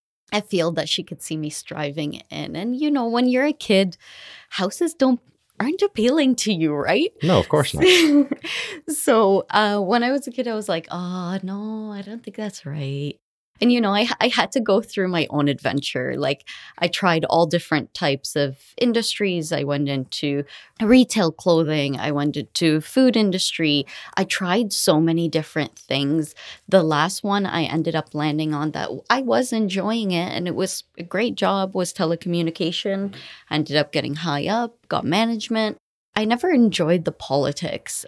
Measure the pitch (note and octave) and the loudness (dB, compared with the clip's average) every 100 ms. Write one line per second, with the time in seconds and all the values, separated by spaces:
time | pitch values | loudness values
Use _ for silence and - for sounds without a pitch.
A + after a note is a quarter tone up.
0 | _ _ _ G#3 G#3 F#3 E3 D#3+ D3 - | _ _ _ -6 -2 0 0 -2 -4 -4
1 | E3+ D#3 - D#3 D3+ - - D3+ C#3+ D3 | -6 -12 -8 -6 -6 -8 -10 -8 -6 -6
2 | D3 - - D#3 D3+ D#3+ A3 B3+ D4+ C#4 | -6 -8 -12 -10 -8 -6 -6 -2 0 0
3 | A#3 A#3 B3 B3+ D4 D4 - F#3+ F#3+ - | 0 2 2 2 0 0 2 2 2 -2
4 | - - - - - - F#3+ - E4 - | -18 -20 -20 -20 -12 -4 -4 -2 -2 2
5 | C4 B3 _ _ _ - B3 F#4 G4+ - | 2 2 _ _ _ -6 -4 0 0 2
6 | A#3 D#4 C4+ B3 G#3+ F3 D#3 D3 D3 G#3 | 2 4 2 2 0 0 0 0 0 0
7 | F4+ - D#3 C#3 - D3+ C3+ - F#4 F4+ | 0 -2 2 4 4 2 2 4 6 6
8 | D#4 C#4+ C#4 - E4 - - F4 - D4 | 6 4 4 -2 -8 -10 -10 -10 -6 -2
9 | - A3+ G3 G3 - G#3 G#3+ G#3 F#3+ A#3 | 2 4 6 4 2 2 2 2 2 2
10 | A#3+ C#4 C4 B3 A#3 A3 G#3 E3+ - F3 | 2 0 -4 -6 -4 -4 -4 -4 -4 -8
11 | F3+ F#3 F3 F#3+ F#3 G3+ G#3+ A3 G#3+ G3+ | -6 -6 -4 -4 -6 -8 -8 -8 -8 -10
12 | G3 A#3 G#3+ G#3 G#3 - D3 D3+ C3+ C#3 | -12 -14 -12 -8 -8 -8 -10 -8 -6 -6
13 | C#3+ - _ _ _ - A#3+ A#3+ G#3 G3+ | -6 -10 _ _ _ 0 4 4 4 2
14 | A3 - B3 A#3 F#3 C#4 G#3+ G3 - G#3 | 2 2 0 2 0 0 2 2 2 -2
15 | F#3 E3+ - D3 C#3+ C3 - C#3 - B2+ | 0 0 0 2 0 0 -2 -2 -2 -4
16 | C3 B2+ C#3 D3 - - - - F3 - | -4 -2 -2 -4 -8 -20 -18 -4 -2 0
17 | F#3 D#3+ - E3 E3+ E3+ - D3+ - - | 2 2 2 2 2 0 0 -2 -2 -2
18 | D#3 C3+ - D3+ C#3+ C3+ - - A#3+ A3+ | -2 -2 -2 -2 -2 -4 -10 -2 0 2
19 | A3 - G3+ F3 D#3 D3 C#3+ C#3+ C#3+ C#3 | -2 -2 -2 -2 -2 -2 -2 0 0 -2
20 | C3 - D3 C#3+ C#3+ - - - A3 B3+ | -4 -4 -2 -2 -4 -12 -14 -2 6 6
21 | B3 A3+ E3 - F3+ E3 D#3 D#3 C#3 C3+ | 6 2 0 0 2 2 2 0 0 -2
22 | D#3 C#3+ D3 C#3+ A2 - E3 D#3 - C4 | -2 -2 -2 -4 -6 0 2 2 0 4
23 | B3+ A3+ G3+ F#3 - - D#3 C#3+ C3+ - | 4 4 2 0 -2 -2 0 0 -2 -10
24 | - - G3 - F3+ G3+ G#3 - - D#3 | -6 -4 -2 -2 0 0 0 0 4 4
25 | E3 E3 E3 D#3+ D3+ D#3 C#3+ - - C3+ | 4 2 0 -2 -4 -4 -6 -8 -4 -2
26 | C#3 D#3+ D3+ - - - - F#3+ D#3+ D3 | 0 0 -2 -8 -18 -18 2 4 4 2
27 | F3 - G3+ G3+ F#3+ E3 D#3 D#3+ E3 D#3+ | 0 -2 -2 -2 -2 -2 -2 -2 -2 -2
28 | - D3+ D3+ D3+ D#3 D3 D#3 D3 - C3+ | -4 -4 -2 0 -2 -2 -4 -4 -6 -6
29 | - B3 B3+ A#3+ B3+ A3+ G3+ F#3+ G3 A#3 | -2 -2 2 0 2 0 -2 -2 -2 -2
30 | G3+ E3+ F3+ - F3 C3+ F#3 - - - | -2 -2 -2 -4 -4 -4 -4 -6 -14 -16
31 | F3 F#3 A#3 G3 F#3+ G3 F#3+ F#3+ F3 - | -8 -4 -4 -2 -2 0 -2 -2 -4 -2
32 | E3 E3+ F3+ E3+ E3 E3 E3+ E3+ G3+ G3 | -2 -2 -2 -2 -2 -2 -4 -4 -4 -4
33 | G3 - - - - D#3 D3 D3 D3 D#3 | -6 -10 -18 -20 -6 -4 0 0 0 -2
34 | B2+ D#3 E3+ C#3+ E3 A3 A#3 - - E3 | -4 -4 -4 -4 -2 -2 -4 -8 -6 -4
35 | A#2+ F#3+ A3+ A3+ - A3 G#3+ - _ _ | 0 0 0 -2 -4 -2 -2 -6 _ _
36 | _ G#3+ A3 A#3+ F#4 C#4 A3 E3 D#3 F3+ | _ -2 0 0 2 4 4 2 2 2
37 | D#3 - - C#3 C3+ - F3 - - - | 0 -8 -2 0 0 -2 -6 -8 -10 -10